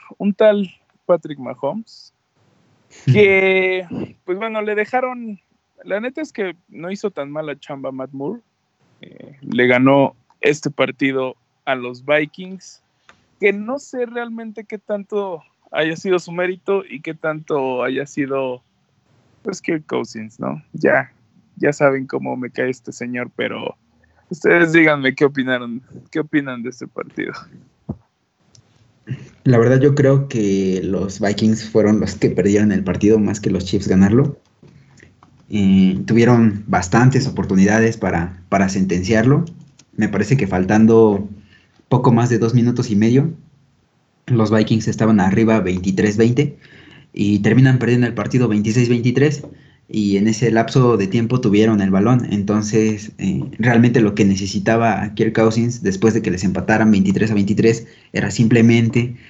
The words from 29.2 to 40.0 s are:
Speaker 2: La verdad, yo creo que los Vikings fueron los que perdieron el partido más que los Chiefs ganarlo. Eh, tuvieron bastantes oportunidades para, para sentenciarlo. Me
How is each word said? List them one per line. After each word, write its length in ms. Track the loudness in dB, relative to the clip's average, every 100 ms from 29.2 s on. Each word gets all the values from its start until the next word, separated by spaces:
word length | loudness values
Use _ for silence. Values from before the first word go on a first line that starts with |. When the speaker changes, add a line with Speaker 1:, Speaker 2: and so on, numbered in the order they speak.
| -16 _
Speaker 2:
La 140 | 2 4
verdad, 220 | 4 4
yo 160 | 4 4
creo 320 | 4 2 0
que 540 | -2 0 0 0 -2
los 360 | -4 -4 -6 -4
Vikings 500 | -4 0 0 0 -2
fueron 300 | 0 2 2
los 160 | -2 -2
que 140 | -2
perdieron 420 | 2 2 2 2
el 120 | 0
partido 340 | -2 0 2 4
más 200 | 2 -2
que 100 | -4
los 160 | -4 -4
Chiefs 220 | -4 0
ganarlo. 520 | 2 4 4 0 -4 _ _ -20 -20 _ _ -20 _ _ _ -8
Eh, 500 | 0 4 6 4 2 0
tuvieron 580 | 4 4 6 4 0 -2
bastantes 600 | 0 2 4 4 4 -2
oportunidades 720 | -4 0 2 4 4 2 0
para, 440 | -4 -4 -6 -10 -4
para 200 | 0 0
sentenciarlo. 760 | -2 -2 -2 0 2 4 2 0 -10 -20 _ _
Me 100 | -4